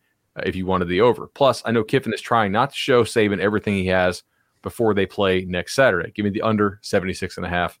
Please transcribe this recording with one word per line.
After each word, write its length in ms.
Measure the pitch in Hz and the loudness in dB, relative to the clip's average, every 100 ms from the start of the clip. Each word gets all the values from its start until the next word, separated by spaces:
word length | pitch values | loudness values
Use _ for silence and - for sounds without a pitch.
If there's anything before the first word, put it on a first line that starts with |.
| _ _ _ - | _ _ _ -6
uh, 60 | 92 | -6
if 100 | 92 | -4
you 100 | 90 | -2
wanted 220 | 92 87 | -2 0
the 140 | 90 | 2
over. 260 | 120 110 - | 2 2 -8
Plus, 340 | - 135 117 113 | 2 2 2 -2
I 60 | |
know 120 | 113 | -2
Kiffin 300 | 107 131 113 | 0 -2 -2
is 80 | 104 | -8
trying 320 | - 117 101 | 0 0 2
not 160 | 107 135 | 0 -2
to 80 | - | -4
show 260 | - 123 | 2 2
Saban 360 | 110 117 104 98 | 2 2 0 2
everything 340 | 101 104 107 | 0 0 -2
he 140 | 98 92 | -2 2
has 360 | 92 90 90 _ _ _ _ | 2 2 -2 _ _ _ _
before 320 | 98 - 110 | -14 -2 0
they 120 | 101 95 | 2 -2
play 380 | - 98 92 90 | 0 2 2 -2
next 300 | 90 - - | -6 -4 2
Saturday. 360 | 127 90 82 | 2 2 -4
Give 120 | - | -4
me 60 | 104 | -2
the 140 | 98 | 0
under 360 | 113 107 104 101 | 0 2 0 -2
seventy-six 540 | - 101 92 87 92 - | -4 -2 -2 -6 -8 -8
and 100 | 87 | -4
a 40 | |
half 280 | 87 85 - | -2 -2 -6